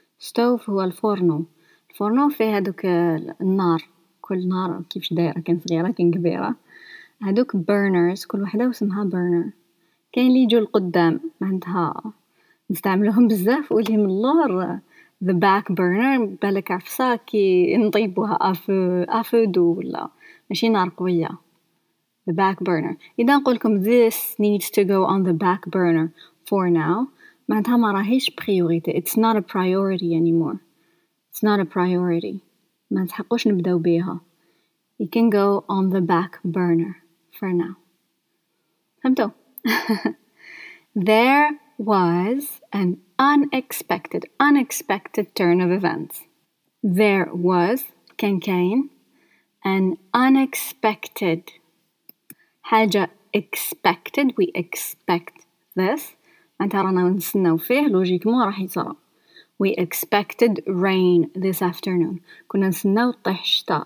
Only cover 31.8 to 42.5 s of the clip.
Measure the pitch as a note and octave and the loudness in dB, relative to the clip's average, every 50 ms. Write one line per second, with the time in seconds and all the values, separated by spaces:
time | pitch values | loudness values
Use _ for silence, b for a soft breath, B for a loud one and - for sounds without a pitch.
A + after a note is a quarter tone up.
31.8 | F3+ F3+ F3+ F3+ F3+ F3+ E3+ E3+ - G3 G3 F#3+ - _ _ _ _ _ _ _ | 0 0 0 0 0 0 -2 -2 -4 -6 -10 -12 -14 _ _ _ _ _ _ _
32.8 | _ _ G3 F#3+ F#3 F3 - - G3 - A#3 A#3+ - G#3+ G3+ F3+ E3 F#3 F3+ E3+ | _ _ -4 -4 -4 -4 -6 -10 -6 -4 -4 -2 0 0 0 0 0 0 0 0
33.8 | D#3+ F3 E3+ E3+ F3+ F3+ F#3 E3+ - _ _ _ _ _ _ _ _ _ _ _ | 2 2 2 2 0 -2 -6 -10 -12 _ _ _ _ _ _ _ _ _ _ _
34.8 | _ _ _ - G#3+ E3+ - A#3 A3+ A#3 G3+ G3+ G3 G3+ G3+ G3 - - G3 G3 | _ _ _ -10 -8 -4 0 2 2 2 4 4 2 2 2 0 -2 -2 -2 0
35.8 | F#3+ F#3+ F#3 G3 F3 E3 F3+ E3 F#3+ F3 - - - F3+ E3 F#3 F3+ F3 E3+ E3 | 0 0 0 0 0 0 0 0 0 -4 -8 -10 -8 -6 -4 -2 0 2 2 0
36.8 | E3 F#3+ F3+ - _ _ _ _ _ _ _ - G3+ F#3+ F3 F3 E3+ - F#3+ - | 0 -2 -8 -12 _ _ _ _ _ _ _ -10 -6 -4 -2 -2 -2 -4 -8 -14
37.8 | _ _ _ _ _ _ _ _ _ _ _ _ _ _ _ _ _ _ _ _ | _ _ _ _ _ _ _ _ _ _ _ _ _ _ _ _ _ _ _ _
38.8 | _ _ _ _ - C4 C4 C4 A3+ G#3+ - _ _ _ _ - - A3+ A3+ A3 | _ _ _ _ -2 0 0 0 0 -2 -4 _ _ _ _ -8 -4 -2 -2 -2
39.8 | - - A3 F#3+ - - - - _ B B B B B B B B B B B | -2 -2 -2 -2 -2 -6 -6 -8 _ B B B B B B B B B B B
40.8 | B B - G#3 F3 G#3 G#3+ A3 A#3+ C4 C#4 D4 D4 D4+ D4+ D4 _ _ _ - | B B -4 -2 2 4 4 6 6 6 6 4 4 2 0 -4 _ _ _ -6
41.8 | G#3 G#3+ G#3 F#3+ F3+ E3+ E3+ F3 F3+ G#3 B3+ C#4 C#4+ - | -2 0 2 2 4 2 2 2 0 0 -2 -4 -6 -8